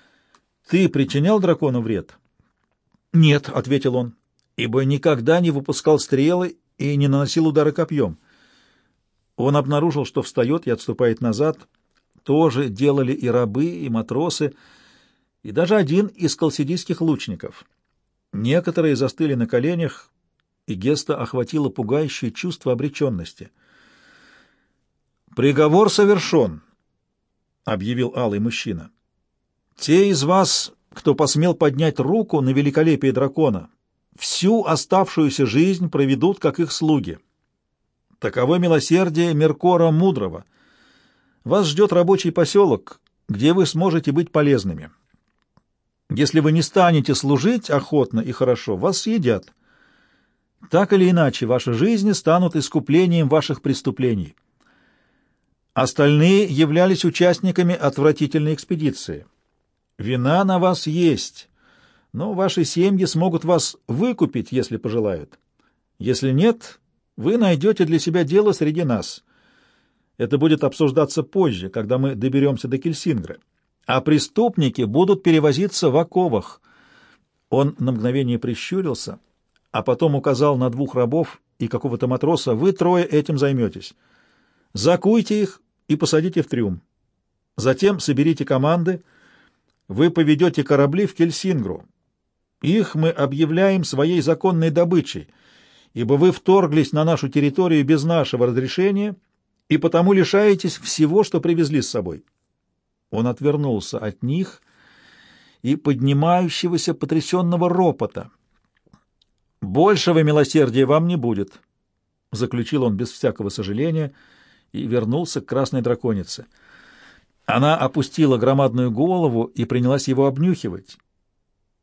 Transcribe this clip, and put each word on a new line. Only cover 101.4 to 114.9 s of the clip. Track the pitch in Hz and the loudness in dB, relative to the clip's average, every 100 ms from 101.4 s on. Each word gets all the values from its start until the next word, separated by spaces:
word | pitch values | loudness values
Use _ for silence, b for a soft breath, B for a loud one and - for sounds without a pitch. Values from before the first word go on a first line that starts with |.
привезли | 170 170 151 147 | 0 0 0 0
с | - | -2
собой». | 120 87 78 - _ _ _ _ _ _ _ _ | -4 -6 -8 -14 _ _ _ _ _ _ _ _
Он | 107 120 | -4 -4
отвернулся | 120 143 147 143 107 - - | -2 -2 0 -2 -4 -6 -8
от | 107 - | -8 -6
них | 120 160 185 - _ b b b b b b b b b | -4 -4 -6 -10 _ b b b b b b b b b
и | 120 151 | -4 -2
поднимающегося | 147 127 135 139 160 180 175 - 175 170 - | -2 0 0 2 2 2 0 -2 -2 -2 -4
потрясённого | 156 143 160 - 180 170 175 175 | -4 -2 -4 -2 -2 0 0 0
ропота. | 175 180 - 107 - - _ _ _ _ _ _ _ _ _ _ _ _ _ | 2 2 0 -4 -8 -14 _ _ _ _ _ _ _ _ _ _ _ _ _
«Большего | 98 117 190 202 - 160 | -4 2 4 4 2 2
милосердия | 151 151 139 160 131 120 131 | 4 4 2 2 2 4 2
вам | 156 170 | 2 0
не | 175 | -2
будет», | 117 101 95 - _ _ _ _ _ _ _ | -2 -4 -6 -10 _ _ _ _ _ _ _
заключил | 104 123 120 113 147 | -6 -4 -4 -2 0
он | 120 101 | 0 0
без | 113 | -4
всякого | - 131 - 101 | -4 -4 -2 -6
сожаления | 101 98 104 160 160 147 - b b b b b | -6 -6 -4 -2 -2 -4 -10 b b b b b
и | 113 | -10
вернулся | 127 | -4